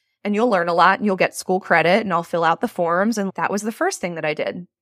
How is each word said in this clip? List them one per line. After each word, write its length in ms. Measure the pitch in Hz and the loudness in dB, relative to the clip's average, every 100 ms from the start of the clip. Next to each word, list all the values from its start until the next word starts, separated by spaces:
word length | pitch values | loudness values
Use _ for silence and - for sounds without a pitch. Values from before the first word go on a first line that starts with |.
| _ _ | _ _
And 100 | 208 | -4
you'll 160 | 208 240 | 0 2
learn 180 | 190 175 | 2 2
a 60 | |
lot 240 | 170 175 190 | 4 4 4
and 80 | 208 | 0
you'll 100 | 185 | 0
get 200 | 175 - | 0 -2
school 240 | - 185 | -4 -2
credit 420 | - 170 165 202 | 2 2 4 2
and 100 | 202 | 2
I'll 100 | 170 | -4
fill 220 | 170 170 | -2 0
out 160 | 160 165 | 0 0
the 80 | - | -4
forms." 480 | - 170 175 214 214 | -2 -2 0 0 -2
And 140 | 196 180 | -4 -4
that 140 | 165 | -4
was 120 | 208 | -2
the 100 | 214 | -4
first 280 | - 349 - | -4 -4 -2
thing 160 | 180 165 | -6 -4
that 80 | |
I 100 | 156 | -4
did. 320 | 151 101 175 175 _ | -4 -4 -6 -12 _